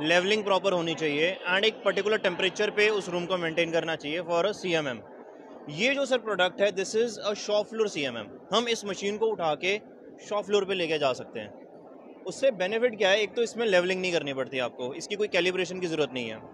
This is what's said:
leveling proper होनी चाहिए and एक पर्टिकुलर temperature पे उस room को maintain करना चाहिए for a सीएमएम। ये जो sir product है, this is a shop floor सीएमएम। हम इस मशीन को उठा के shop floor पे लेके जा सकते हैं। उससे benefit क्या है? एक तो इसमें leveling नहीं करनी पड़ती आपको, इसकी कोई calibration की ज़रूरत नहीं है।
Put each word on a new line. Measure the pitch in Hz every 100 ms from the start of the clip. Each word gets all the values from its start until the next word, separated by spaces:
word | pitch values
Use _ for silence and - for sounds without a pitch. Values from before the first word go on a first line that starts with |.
leveling | 156 180 190 214
proper | 202 185 190
होनी | 180 165 151
चाहिए | 156 147 170 190 180
and | 190
एक | 220
पर्टिकुलर | 220 196 190 196 214
temperature | 196 175 185 180 208
पे | 208 214
उस | 208 180
room | 175 175
को | 185
maintain | 165 160 165
करना | 165 160 151
चाहिए | 143 165
for | 170 170 190
a |
सीएमएम। | - 190 160 143 113 - - - - - - -
ये | 151 247 277
जो | 262
sir | 254
product | 214 185 180 156
है, | 202
this | 185 190
is | 220 240 - 208
a | 202
shop | - 208 208
floor | 220 208
सीएमएम। | 160 135 117 104 - - 208
हम | 240
इस | 226 202
मशीन | 180 202 208
को | 226
उठा | 190 165 151
के | 180 208 - - - - -
shop | 208 202
floor | 202 190
पे |
लेके | 190 160 156
जा | 139
सकते | 123 - 113
हैं। | 104 - - - - - - -
उससे | 185 - 269
benefit | 190 185 226 247 208
क्या | 208
है? | 208
एक | 202 240
तो |
इसमें | 233 220 233
leveling | 180 180 185
नहीं | 185
करनी | 170 143
पड़ती | 135 123 131
आपको, | 120 - 127
इसकी | 165 - 208
कोई | 214
calibration | 185 175 185 175 185
की | 175
ज़रूरत | 156 139
नहीं | 127 113
है। | 110 -